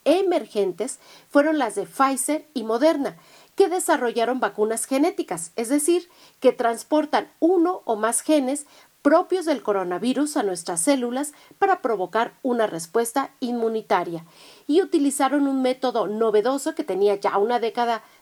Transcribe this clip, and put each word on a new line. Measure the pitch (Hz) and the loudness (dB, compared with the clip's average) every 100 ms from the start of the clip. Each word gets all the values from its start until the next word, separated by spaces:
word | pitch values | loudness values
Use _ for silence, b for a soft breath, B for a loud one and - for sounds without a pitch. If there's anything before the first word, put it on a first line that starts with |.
emergentes | - 339 392 339 214 214 196 170 233 - B B B | 2 2 2 -2 -2 -4 -4 -4 -8 -10 B B B
fueron | 285 294 311 | 2 2 0
las | 233 208 | -2 -4
de | 196 | -8
Pfizer | - 269 262 - 302 - | 0 0 0 -2 -4 -4
y | 254 | -8
Moderna, | 220 233 311 320 240 170 B B B - | -4 2 2 2 -2 -8 B B B 0
que | 381 | 2
desarrollaron | 370 - 294 240 233 226 254 | 2 0 0 0 0 -2 0
vacunas | 220 202 214 226 - | -2 -2 -2 -2 -2
genéticas, | 269 320 381 320 359 - - | 0 0 0 -6 -8 -8 -8
es | 226 | -2
decir, | 294 294 349 - b b b | 0 2 0 -2 b b b
que | 254 | 2
transportan | 247 233 226 - 302 302 233 202 _ | 2 0 -2 0 0 2 -2 -2 _
uno | 330 370 330 370 - | 2 4 2 0 -4
o | 220 | -2
más | 220 240 | -2 -2
genes | - 311 254 285 - b b _ | 2 2 2 -4 -8 b b _
propios | 285 320 359 370 320 | 4 4 4 -2 -2
del | 277 | -2
coronavirus | - 202 180 180 226 254 294 294 | 0 -2 -2 -2 -2 0 -2 -2
a | |
nuestras | 208 175 - 170 | -2 -4 -6 -2
células | - 277 240 247 294 B B - | 0 0 0 -4 -6 B B -2
para | 392 370 | 0 2
provocar | 254 214 180 220 233 - | 0 -2 -2 -2 -4 -4
una | 269 240 220 | -4 0 -2
respuesta | 165 170 233 233 - 269 - | -4 -4 -2 -2 -2 -4 -6
inmunitaria, | 240 240 226 220 214 196 175 165 170 B B B - | -6 -2 -2 -4 0 0 0 -8 -12 B B B 0
y | 302 | 0
utilizaron | 349 330 277 - 269 285 277 | 2 0 0 0 0 2 0
un | 269 | 0
método | 254 254 262 226 185 | 0 0 -2 -2 -2
novedoso | 214 226 214 214 277 311 320 | 0 2 2 2 -2 -4 -6
que | |
tenía | 302 359 403 403 | -4 0 2 2
ya | 208 196 | 0 0
una | 214 240 | 0 0
década | 226 220 240 226 b b | -2 -2 -2 -4 b b